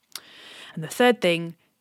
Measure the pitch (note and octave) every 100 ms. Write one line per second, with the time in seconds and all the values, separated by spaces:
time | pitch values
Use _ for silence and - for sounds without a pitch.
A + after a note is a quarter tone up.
0 | _ - - - - - - - D3+ -
1 | B3 B3 F3+ E3 E3+ - _ _